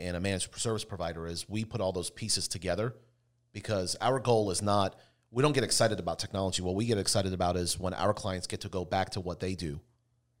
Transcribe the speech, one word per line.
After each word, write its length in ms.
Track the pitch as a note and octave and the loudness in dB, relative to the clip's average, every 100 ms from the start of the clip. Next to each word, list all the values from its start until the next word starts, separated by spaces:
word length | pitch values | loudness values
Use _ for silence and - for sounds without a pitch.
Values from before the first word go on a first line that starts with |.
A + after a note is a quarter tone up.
and 160 | F2+ F2 | -4 -2
a 20 | |
managed 340 | G2 F#2 - - | 0 -2 -4 -4
service 240 | A#2 G#2+ | -2 -2
provider 440 | - F2+ E2+ D#2+ E2 | -4 -4 -4 -4 -6
is 200 | E2+ - | -6 -4
we 160 | G#2+ | -4
put 180 | A2 G#2+ | -4 -2
all 100 | F#2+ | 0
those 160 | F2+ E2+ | 0 -4
pieces 380 | - G#2+ G2 - | -6 -2 -2 -2
together 480 | F#2+ F2+ F2 A#2 - _ _ _ _ _ | -4 -2 0 -2 -4 _ _ _ _ _
because 420 | G#2 - G2+ F2+ - | -12 -2 -2 0 0
our 180 | A#2 C3 | 2 2
goal 300 | B2 A2+ G2+ | 4 4 4
is 140 | F2 | 0
not, 320 | G#2+ G2+ F#2+ - - _ _ | 4 4 2 -2 -20 _ _
we 140 | A#2 | 2
don't 100 | D3 | 4
get 100 | C#3 | 4
excited 360 | G2 - A2+ F#2+ | 2 4 4 2
about 180 | E2+ E2 | -2 -4
technology. 460 | - G2 F#2+ F2+ | -4 0 0 0
What 100 | F2+ F#2+ | 0 0
we 100 | A#2 | 2
get 100 | G2+ | 2
excited 360 | F#2+ - F#2+ | 2 2 2
about 220 | F2+ F2+ F2+ | 2 2 2
is 240 | F2 F2+ | 0 -2
when 140 | F#2 | -2
our 220 | F2 G2 G#2 | 0 2 2
clients 320 | G2 F#2 - | -2 -4 -6
get 140 | G2+ | -8
to 80 | G2 | -6
go 140 | F#2+ | -6
back 280 | F2+ F#2+ F#2 | 0 0 0
to 100 | G2+ | -2
what 180 | F2+ E2+ | -6 -4
they 140 | F#2 | -4
do. 260 | F#2 D#2+ C#2+ - _ _ _ _ _ | -2 -4 -6 -12 _ _ _ _ _